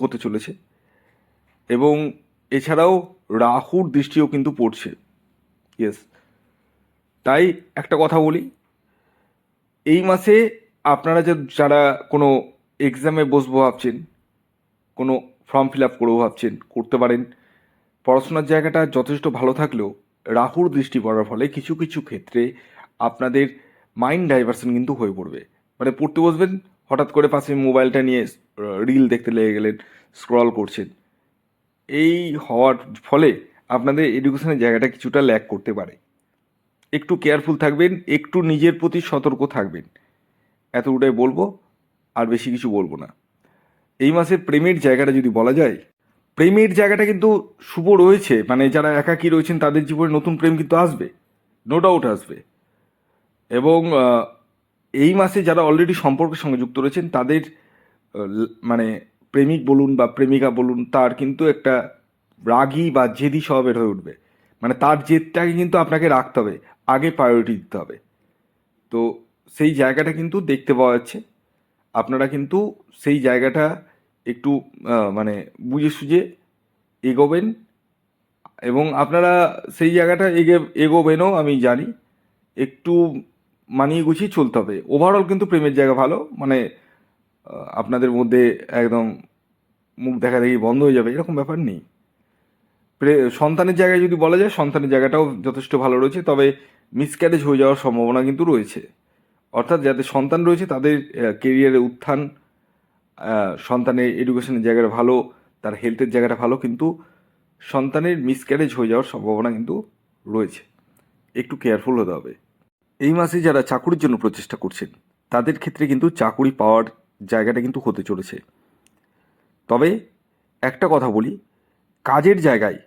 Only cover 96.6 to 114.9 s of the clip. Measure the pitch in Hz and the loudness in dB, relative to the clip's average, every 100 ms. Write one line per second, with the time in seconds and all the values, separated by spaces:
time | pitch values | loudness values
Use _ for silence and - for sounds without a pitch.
96.6 | - _ _ 123 147 - 165 165 143 135 | -12 _ _ -6 -6 0 0 2 2 2
97.6 | 135 139 135 117 117 127 131 139 170 123 | 4 2 -2 0 0 0 0 0 0 0
98.6 | 104 113 - _ _ _ _ _ _ 113 | -2 -12 -18 _ _ _ _ _ _ -6
99.6 | 120 170 139 127 131 135 139 165 170 170 | -2 0 0 -2 -2 -2 -2 0 2 0
100.6 | 185 131 147 147 143 - 113 107 131 131 | -2 -2 0 0 -4 -6 -4 -2 0 2
101.6 | 139 131 123 123 - 139 143 - _ _ | 4 4 0 -4 -4 -4 -4 -12 _ _
102.6 | _ _ _ _ _ - 110 110 95 76 | _ _ _ _ _ -14 -6 -2 -2 -6
103.6 | - 123 123 127 123 87 127 123 131 123 | -6 -4 -2 0 0 -2 -2 -4 -4 -4
104.6 | 113 117 113 113 120 127 123 - _ _ | 0 2 2 2 2 2 -2 -12 _ _
105.6 | 107 101 117 113 127 120 120 117 120 131 | -12 -6 -6 -2 -2 0 0 -2 -2 -2
106.6 | 120 120 160 165 - _ _ _ _ _ | -4 -4 -4 -6 -14 _ _ _ _ _
107.6 | - 139 135 151 170 170 127 131 - 143 | -6 -4 -2 -2 -2 -2 -2 -4 -2 -2
108.6 | 151 123 113 117 131 107 104 107 120 113 | -2 -2 -2 0 -2 -6 -4 -2 -4 -4
109.6 | 117 214 - _ _ _ 101 110 - - | -6 -8 -10 _ _ _ -8 -6 -6 -8
110.6 | _ _ _ _ _ _ _ 120 120 139 | _ _ _ _ _ _ _ -10 -10 -6
111.6 | 120 104 - 123 90 82 62 57 _ _ | -2 -2 0 -2 -2 -6 -12 -20 _ _
112.6 | _ _ _ - 139 170 170 170 160 139 | _ _ _ -4 0 0 0 0 2 2
113.6 | - 127 175 165 147 117 110 - - - | 0 -2 2 2 2 0 -2 -4 -14 -10
114.6 | 95 - - | -10 -10 -16